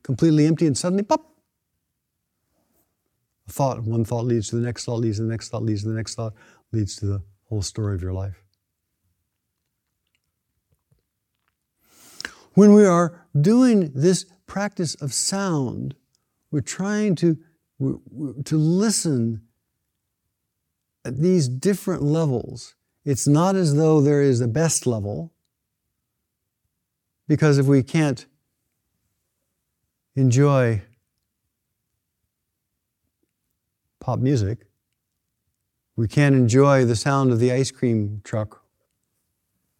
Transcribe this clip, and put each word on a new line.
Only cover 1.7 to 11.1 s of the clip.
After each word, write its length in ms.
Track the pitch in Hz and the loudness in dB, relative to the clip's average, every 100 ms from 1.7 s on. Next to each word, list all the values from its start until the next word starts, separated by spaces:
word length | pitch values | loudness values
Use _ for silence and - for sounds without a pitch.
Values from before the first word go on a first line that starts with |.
| _ _ _ _ _ _ _ _ _ _ _ _ _ _ _ _ _ - | _ _ _ _ _ _ _ _ _ _ _ _ _ _ _ _ _ -12
A 40 | |
thought, 320 | - 135 113 | -4 -4 -4
one 200 | 110 117 | -6 -4
thought 220 | 110 120 123 | -4 -4 -2
leads 240 | 117 101 | -4 -4
to 60 | 117 | -6
the 60 | |
next 240 | 120 113 - | -6 -8 -8
thought, 140 | 117 | -4
leads 180 | 117 104 | -4 -4
to 60 | |
the 60 | 113 | -6
next 200 | 110 - | -8 -10
thought, 140 | 113 | -8
leads 200 | 113 104 | -4 -4
to 60 | 107 | -6
the 60 | 110 | -8
next 200 | 110 - | -10 -10
thought, 180 | 113 - _ _ _ | -12 -12 _ _ _
leads 240 | 113 101 - | -6 -6 -6
to 80 | 101 | -6
the 160 | 101 - _ - | -6 -8 _ -10
whole 140 | 107 | -8
story 340 | 92 - 104 95 | -8 -6 -6 -6
of 60 | |
your 120 | 92 | -6
life. 300 | 92 98 90 _ _ _ _ _ _ _ _ _ _ _ _ _ _ _ _ _ _ _ _ _ _ _ _ _ _ _ | -8 -10 -14 _ _ _ _ _ _ _ _ _ _ _ _ _ _ _ _ _ _ _ _ _ _ _ _ _ _ _